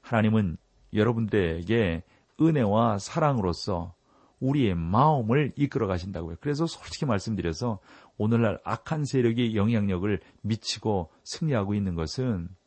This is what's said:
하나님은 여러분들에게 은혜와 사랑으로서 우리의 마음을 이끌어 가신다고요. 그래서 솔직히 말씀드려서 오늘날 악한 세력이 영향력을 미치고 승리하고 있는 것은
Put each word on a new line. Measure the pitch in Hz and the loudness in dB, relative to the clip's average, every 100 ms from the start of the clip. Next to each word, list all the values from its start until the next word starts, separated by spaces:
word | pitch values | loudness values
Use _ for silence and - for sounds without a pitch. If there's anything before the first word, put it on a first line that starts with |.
하나님은 | - 113 107 110 98 80 _ _ _ | 0 2 4 4 0 -4 _ _ _
여러분들에게 | 104 110 113 107 107 85 82 87 113 98 82 - _ _ - | 0 2 2 0 2 2 -2 0 2 2 -2 -8 _ _ 0
은혜와 | 160 151 104 107 117 101 | 2 4 2 4 2 0
사랑으로서 | - 165 151 127 92 85 - 87 82 - _ _ _ _ | -4 0 0 2 0 -2 -4 -4 -6 -14 _ _ _ _
우리의 | 131 143 113 | 0 2 2
마음을 | 85 82 104 151 147 110 139 139 | 2 2 4 4 2 2 2 0
이끌어 | - 143 127 104 | -2 -2 0 0
가신다고요. | 90 92 82 82 85 | -2 -4 -8 -8 -6
그래서 | 147 143 165 | -4 -2 -2
솔직히 | - - - | -4 -14 -6
말씀드려서 | 147 101 113 101 85 80 120 104 - - - - | -2 0 0 -2 -2 -2 -4 -6 -10 -20 -20 -4
오늘날 | 107 117 113 87 | 0 2 2 0
악한 | - - - 160 | -6 -8 -4 -4
세력이 | 139 135 117 117 120 | 0 2 2 2 0
영향력을 | 107 104 117 101 90 101 98 - _ | 2 2 2 0 0 -2 -2 -6 _
미치고 | 101 107 - 107 110 101 80 _ | -4 -4 -4 -4 -2 -2 -4 _
승리하고 | - - 160 123 98 | -16 -6 -2 0 0
있는 | 104 95 | -2 -2
것은 | 85 80 - 127 95 85 95 | -2 -4 -4 -2 -4 -6 -14